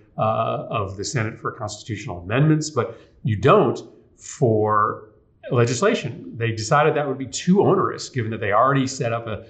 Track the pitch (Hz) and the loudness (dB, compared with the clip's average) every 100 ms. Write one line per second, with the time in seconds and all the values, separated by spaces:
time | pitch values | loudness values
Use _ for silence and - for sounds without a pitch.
0 | _ - 110 113 120 120 - 113 95 95 | _ -4 -2 0 -2 -4 -4 -6 -6 -6
1 | 95 120 107 - 123 - 104 - - 104 | -6 -4 -4 -6 -10 -8 -10 -10 -10 -10
2 | - 87 87 120 156 151 147 127 107 - | -8 -10 -2 2 4 4 0 -4 -4 -6
3 | - _ - 101 135 202 131 - - - | -20 _ -2 2 6 6 4 0 -8 -20
4 | _ _ - - 127 107 107 107 110 113 | _ _ -12 -2 2 2 4 4 2 -2
5 | - _ _ _ - 120 117 127 202 254 | -12 _ _ _ -2 0 2 2 0 0
6 | 117 - - 117 113 107 107 147 151 143 | -4 -10 -12 -6 -4 -4 0 2 2 2
7 | 143 127 135 - 175 196 135 190 110 - | -2 -6 -8 -4 2 4 4 2 0 -4
8 | - 123 107 107 98 104 131 139 127 - | -8 -6 -4 -4 2 4 4 4 0 -2
9 | 120 117 113 101 | -4 -4 -6 -10